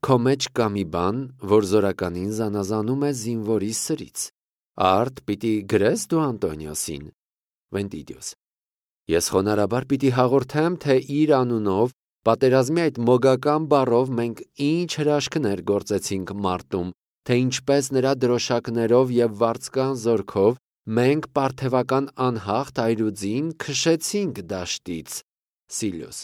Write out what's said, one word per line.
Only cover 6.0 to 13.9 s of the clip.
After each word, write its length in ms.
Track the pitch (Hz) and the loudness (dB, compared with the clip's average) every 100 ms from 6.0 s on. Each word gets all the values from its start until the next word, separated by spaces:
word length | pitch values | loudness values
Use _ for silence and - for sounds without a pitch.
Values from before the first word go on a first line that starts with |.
| - | -2
դու 160 | 165 | 0
Անտոնիոսին»։ 840 | 156 107 92 76 78 76 - 73 76 _ _ _ _ _ _ | 0 -2 -4 -4 -8 -8 -8 -8 -12 _ _ _ _ _ _
Վենտիդիոս. 600 | 98 101 82 69 - - - _ _ _ _ _ _ - | -6 -6 -8 -14 -14 -14 -16 _ _ _ _ _ _ 0
«Ես 160 | 82 - | 0 2
խոնարհաբար 560 | 95 98 104 101 117 131 | 2 2 2 2 0 -2
պիտի 240 | 139 139 | 0 2
հաղորդեմ, 640 | 123 127 135 127 147 165 175 | 2 4 2 0 -2 0 -2
թե 140 | 147 131 131 | 2 2 2
իր 240 | 143 151 139 | 0 4 4
անունով 600 | 127 117 104 95 123 - _ _ - | 4 0 0 2 2 -2 _ _ 0
պատերազմի 540 | 113 131 131 127 160 | 4 4 4 2 2
այդ 180 | 165 117 | 0 0
մոգական 680 | 117 123 131 131 143 151 156 | 4 4 4 2 2 0 2
բառով 420 | 143 127 | 2 4